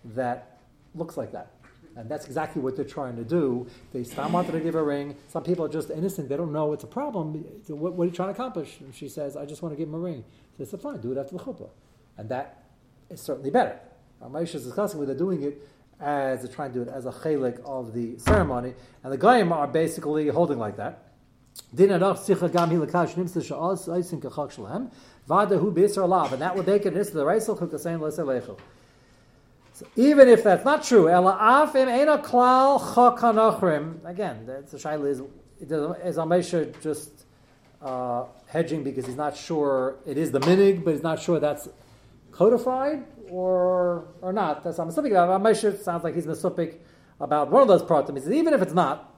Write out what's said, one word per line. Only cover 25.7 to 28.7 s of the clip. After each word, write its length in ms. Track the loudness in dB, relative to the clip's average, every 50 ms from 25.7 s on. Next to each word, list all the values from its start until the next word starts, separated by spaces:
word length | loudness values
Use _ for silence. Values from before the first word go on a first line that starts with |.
b'isra 360 | 4 4 2 2 4 0 2
lav. 240 | 2 2 2 2 0 -2
And 80 | -2
that 140 | -4 -2 -2
would 120 | -2 0
make 180 | 2 2 2 2
it 80 | 0 -2
an 60 | -2
issur 140 | -4 -4 -2
d'oraisa, 440 | -2 0 2 2 0 0 -2 -4
chukasein 420 | -4 -4 -6 -6 -6 -6 -6 -6 -4
lo 100 | -4 -6
yisei 320 | -4 -4 -4 -2 -2 -4
leichel. 180 | -4 -8 -16 -18 -20 -20